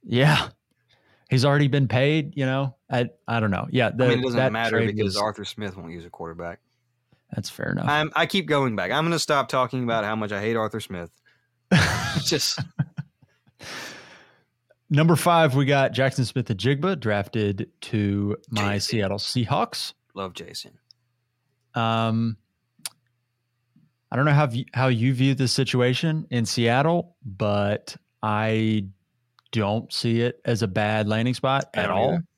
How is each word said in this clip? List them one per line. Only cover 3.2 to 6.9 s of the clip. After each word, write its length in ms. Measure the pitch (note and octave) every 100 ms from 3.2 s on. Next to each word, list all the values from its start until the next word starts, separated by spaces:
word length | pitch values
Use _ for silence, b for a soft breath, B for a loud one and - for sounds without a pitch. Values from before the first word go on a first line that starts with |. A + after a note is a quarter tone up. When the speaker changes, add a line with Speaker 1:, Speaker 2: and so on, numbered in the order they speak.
| -
Speaker 1:
I 120 | A#2
don't 100 | G#2+
know. 160 | F#2+ -
Yeah, 180 | B2+ A2+
Speaker 2:
I 20 |
mean, 80 | A2+
Speaker 1:
the, 140 | B2+
Speaker 2:
it 80 | B2
doesn't 140 | B2+ A#2+
Speaker 1:
that 140 | C3
Speaker 2:
matter 240 | A2 A2+ A2+
Speaker 1:
trade 80 | A2+ G#2
Speaker 2:
because 180 | G#2
Speaker 1:
was 20 | G2
Speaker 2:
Arthur 260 | G#2+ G#2
Smith 320 | G2 - G#2 F#2+
won't 160 | E2+
use 140 | F2 E2+
a 40 |
quarterback. 500 | - E2 E2 E2+ - _ _ _